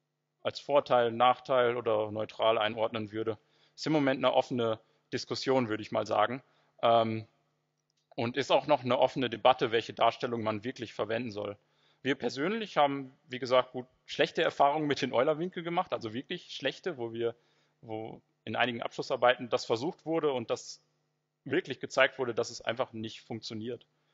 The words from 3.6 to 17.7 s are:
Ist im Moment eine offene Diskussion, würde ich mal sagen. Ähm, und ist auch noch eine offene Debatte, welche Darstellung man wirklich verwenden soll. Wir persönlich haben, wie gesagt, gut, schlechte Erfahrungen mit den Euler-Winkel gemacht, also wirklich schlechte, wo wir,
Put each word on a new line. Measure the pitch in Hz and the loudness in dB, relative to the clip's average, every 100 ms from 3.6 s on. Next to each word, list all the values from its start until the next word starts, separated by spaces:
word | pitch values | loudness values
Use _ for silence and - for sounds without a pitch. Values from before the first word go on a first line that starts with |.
| _ - | _ -8
Ist | 147 | 0
im | |
Moment | 156 135 135 | 2 4 2
eine | 127 | 2
offene | 127 - 123 113 110 _ _ - | 2 0 0 0 -2 _ _ -8
Diskussion, | 127 - 120 135 131 117 | -8 -6 -6 2 2 2
würde | 107 | -2
ich | 104 | -2
mal | 113 104 | -4 0
sagen. | 107 107 131 _ _ _ - | 2 2 0 _ _ _ -2
Ähm, | 117 117 113 110 107 _ _ _ _ _ _ _ _ - | 4 4 4 -2 -8 _ _ _ _ _ _ _ _ -4
und | 117 139 | -4 -2
ist | 127 | 2
auch | 156 139 | 2 2
noch | 143 | 0
eine | 123 131 | 2 2
offene | 131 147 120 | 2 2 -4
Debatte, | 110 123 127 127 | 4 4 4 4
welche | 113 - | 0 -2
Darstellung | 110 117 - 127 117 | 2 2 2 -4 -4
man | 110 107 | -4 -4
wirklich | 113 - 113 | -6 -10 -12
verwenden | - 107 113 123 | -6 -4 -4 -4
soll. | 101 104 101 _ _ _ _ | -8 -8 -10 _ _ _ _
Wir | 127 143 | -4 -2
persönlich | 127 120 165 226 202 165 | -4 -4 -4 -4 -4 2
haben, | 143 139 131 135 - | 2 2 -8 _ -14
wie | 220 | -8
gesagt, | 123 127 - | 2 2 2
gut, | 127 123 _ - | -6 -14 _ -14
schlechte | - 156 - | 0 0 2
Erfahrungen | 156 - 143 156 147 | -2 4 4 4 0
mit | 135 | -2
den | 127 | 0
Euler-Winkel | 117 143 151 185 185 | 2 2 0 -4 -6
gemacht, | 170 170 180 | -4 -2 -2
also | 117 113 | -4 -6
wirklich | 113 - 175 - - | -8 -8 -12 -10 -6
schlechte, | 135 - 196 135 | -6 -6 -8 -6
wo | 117 | -8
wir, | 113 117 117 _ _ _ | -2 -4 -4 _ _ _